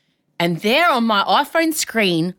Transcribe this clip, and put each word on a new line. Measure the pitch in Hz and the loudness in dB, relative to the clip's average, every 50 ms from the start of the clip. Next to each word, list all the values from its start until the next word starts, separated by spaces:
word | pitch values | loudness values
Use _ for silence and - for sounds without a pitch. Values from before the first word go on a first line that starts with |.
| _ _ _ _ _ _ _ - | _ _ _ _ _ _ _ -4
and | 170 175 175 160 | -2 -2 -2 -2
there | - 208 233 294 339 349 | -2 0 2 2 2 2
on | 311 247 240 | 2 2 0
my | 226 220 202 - | 0 0 0 2
iPhone | - 190 240 285 269 - 330 330 330 311 | 2 2 0 0 0 0 0 0 0 -2
screen | - - - - 226 214 190 175 165 160 180 180 | -4 -6 -4 -2 -2 0 0 0 0 -2 -4 -6